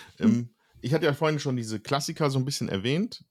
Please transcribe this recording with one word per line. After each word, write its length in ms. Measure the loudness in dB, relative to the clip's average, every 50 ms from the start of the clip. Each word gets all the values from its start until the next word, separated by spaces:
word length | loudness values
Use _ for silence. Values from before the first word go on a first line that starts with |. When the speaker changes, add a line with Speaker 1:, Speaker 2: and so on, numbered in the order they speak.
| -20 -20 -6
Speaker 1:
Hm. 80 | 2 4 4
Speaker 2:
Ähm, 200 | 4 4 0 -4 -12 _ _ _ _ -10
ich 120 | -2 0 0
hatte 120 | 2 2
ja 80 | 2 2
vorhin 260 | 2 2 0 0 0
schon 180 | 0 -2 -2
diese 220 | -2 -2 -4 -6 -6
Klassiker 480 | -2 -2 -2 -2 -2 -4 -2 0 0 2
so 100 | 2 0
ein 60 | 0
bisschen 240 | 0 -2 -4 -4 -2
erwähnt. 560 | -2 -2 0 0 0 0 -2 -4 -6 -14 -20 _